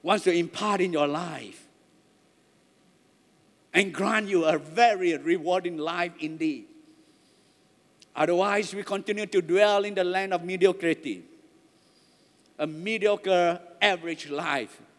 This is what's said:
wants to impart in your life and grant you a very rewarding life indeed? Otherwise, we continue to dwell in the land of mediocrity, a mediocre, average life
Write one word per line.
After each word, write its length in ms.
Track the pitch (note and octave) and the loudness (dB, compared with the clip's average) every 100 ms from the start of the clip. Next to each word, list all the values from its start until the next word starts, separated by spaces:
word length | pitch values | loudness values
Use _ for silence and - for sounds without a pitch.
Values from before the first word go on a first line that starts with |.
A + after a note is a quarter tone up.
wants 220 | E3 G3 | 2 2
to 80 | F#3 | 4
impart 480 | E3+ E3+ - G#3 G3 | 2 0 -2 -2 0
in 120 | F3+ | 0
your 160 | D#3+ D3 | 2 0
life 580 | D3+ F3 C#3+ G#2+ - - _ _ _ _ _ _ _ _ _ _ _ _ _ _ _ _ _ _ _ _ | -2 -6 -10 -14 -18 -20 _ _ _ _ _ _ _ _ _ _ _ _ _ _ _ _ _ _ _ _
and 200 | E3+ G3 | 0 0
grant 360 | D#3+ G3+ G#3+ G3+ | -2 0 0 2
you 160 | F#3 | 2
a 140 | D#3 D#3 | 2 0
very 580 | C#3+ E3+ A#3 G3 F3+ D3 | -2 4 4 4 0 0
rewarding 640 | D3+ F3+ D#3+ F#3 F3 D#3+ | 0 0 0 -2 -2 -6
life 340 | D#3 F3 F3 E3 | -4 -4 -4 -6
indeed? 480 | D#3 D#3+ D#3 C3 G2+ - - _ _ _ _ _ _ _ _ _ _ _ - | -10 -4 -4 -4 -12 -20 -20 _ _ _ _ _ _ _ _ _ _ _ -16
Otherwise, 600 | - D#3 F3 G3+ G3+ G3+ | -2 0 2 2 0 -2
we 80 | G3 | -10
continue 420 | G3 G3 F#3+ G#3 | -6 -6 -4 -6
to 160 | G#3 F#3+ | 0 -2
dwell 440 | D#3+ F#3 G#3 G3+ | 2 4 6 4
in 100 | G3+ | 0
the 100 | F#3+ | -2
land 300 | F3+ F#3 G3 | 0 -2 -2
of 100 | F3 | -4
mediocrity, 800 | E3+ F#3 F#3+ F3+ E3+ D3+ C#3 F#2 - - _ _ _ _ _ _ _ _ _ _ _ - | -4 2 2 4 -2 -2 -4 -10 -12 -20 _ _ _ _ _ _ _ _ _ _ _ -8
a 80 | D3+ | -8
mediocre, 960 | D#3 G3 A3+ G#3 G3+ F#3+ F3+ F3 F3 - - | -6 -6 0 0 0 2 4 4 0 -10 0
average 480 | G3+ F3+ E3 D#3+ D3 | 0 0 -4 -10 -8
life 520 | C#3+ D#3+ C#3 A2 - - | -6 -2 -4 -6 -14 -20